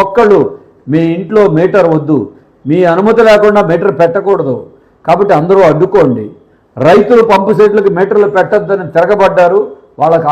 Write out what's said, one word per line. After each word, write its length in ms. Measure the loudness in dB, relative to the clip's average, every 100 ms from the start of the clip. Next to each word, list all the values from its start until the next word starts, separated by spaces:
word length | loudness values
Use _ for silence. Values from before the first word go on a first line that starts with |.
ఒక్కళ్ళు 400 | 0 0 2 2 0 -6 -20 _ -6
మీ 100 | -2 -2 -4
ఇంట్లో 260 | -2 0 2 0
మీటర్ 300 | 0 0 0
వద్దు, 240 | -2 -2 -4 -4 -12 _ _ -4
మీ 80 | 0 0
అనుమతి 300 | 0 0 2 4
లేకుండా 340 | 4 2 0 0
మీటర్ 240 | -2 -2 0
పెట్టకూడదు. 560 | -2 0 -2 -2 -4 -8 -12 _ _ _ -4
కాబట్టి 280 | 0 0 0
అందరూ 200 | 0 2 2
అడ్డుకోండి. 560 | 2 0 0 0 -2 -8 -16 _ _ _ -4 2
రైతులు 360 | 2 4 2 2
పంపు 200 | 0 0 2
సెట్లకు 300 | 2 2 -2 -2
మీటర్లు 300 | 0 0 0 -2
పెట్టొద్దని 560 | -2 -2 -2 -6 -4 -2
తిరగబడ్డారు, 640 | 0 0 0 2 2 0 -2 -10 _ -4
వాళ్ళకి 280 | -2 0 0